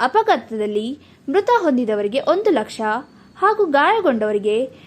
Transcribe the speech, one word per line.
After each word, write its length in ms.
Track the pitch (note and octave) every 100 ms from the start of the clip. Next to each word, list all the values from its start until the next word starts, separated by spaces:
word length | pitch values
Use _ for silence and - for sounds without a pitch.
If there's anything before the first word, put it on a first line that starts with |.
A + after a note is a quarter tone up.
ಅಪಘಾತದಲ್ಲಿ 1000 | F4 G#4+ G#4+ D4+ - A3 G#3 G#3 A3 C#4+ - _ -
ಮೃತ 200 | F4 G4+ A#4+
ಹೊಂದಿದವರಿಗೆ 640 | E4+ B3+ A3+ G#3 G#3 A#3 -
ಒಂದು 220 | F4 G#4+
ಲಕ್ಷ 320 | C#4+ G#3+ - G#3+ A3+ - - - -
ಹಾಗೂ 240 | G4 G#4 F#4+
ಗಾಯಗೊಂಡವರಿಗೆ 1000 | C#4+ D#4+ A4+ F4+ A#3 G#3+ G#3+ G#3 G#3+ C4 -